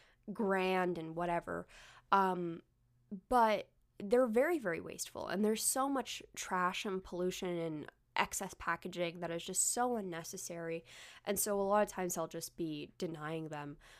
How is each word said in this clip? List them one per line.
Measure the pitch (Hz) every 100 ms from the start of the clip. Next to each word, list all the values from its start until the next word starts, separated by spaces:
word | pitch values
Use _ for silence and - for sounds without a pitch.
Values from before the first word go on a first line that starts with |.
| - _ -
grand | 196 196 190 185 185 180 175
and | 160
whatever. | 165 175 170 175 175 - - - - _
Um, | 196 190 180 175 165 - _ _ _ _ 196 _
but | 247 220 208 - _ _ _
they're | 202 240 254
very, | 226 311 339
very | 202 165
wasteful, | 175 - - - -
and | 190
there's | 214 220
so | - 262 269
much | 269 220 - -
trash | - - 185 180 185
and | 214 185
pollution | - 175 180 180 180 175
and | 165 151 - _ _
excess | - 185 - 190 -
packaging | - 165 185 170 170 175
that | 170
is | 170
just | - 185 -
so | 240 247 233
unnecessary. | 190 165 165 185 - 170 165 165 - - - -
And | - 202
so | 214 202
a |
lot | 196 208
of | 208
times | - 180 175
I'll | 160
just | 165 - -
be | 165 147 - _
denying | 175 160 151 160 160
them, | 147 147 147 -